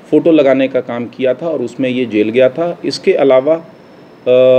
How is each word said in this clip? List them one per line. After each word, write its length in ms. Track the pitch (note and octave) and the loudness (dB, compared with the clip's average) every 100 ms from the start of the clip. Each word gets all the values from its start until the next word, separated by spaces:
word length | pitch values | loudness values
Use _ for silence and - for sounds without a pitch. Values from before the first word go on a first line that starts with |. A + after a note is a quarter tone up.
| - | -2
फ़ोटो 200 | D3+ E3 | 0 2
लगाने 360 | D#3 C3+ C3+ C3 | 2 2 0 0
का 140 | B2+ | -4
काम 240 | B2 A#2+ A#2 | -6 -8 -10
किया 280 | - B2+ | -4 -4
था 140 | B2 E3+ | -4 -6
और 140 | D3 | -6
उसमें 280 | A#2+ - B2+ | -8 -6 -4
ये 160 | B2 A#2+ | -4 -2
जेल 240 | G#2+ G#2+ | -2 0
गया 200 | A#2+ B2+ | 2 0
था। 300 | D3 E3+ E3+ C#3+ | 0 -6 -6 -8
इसके 280 | - - | -4 -2
अलावा, 420 | F3+ C#3 C3 C#3+ E3 | 0 2 2 2 -2
अ, 760 | - - - - - - B2 B2+ C3 | -6 -20 -20 -20 -20 -8 0 4 4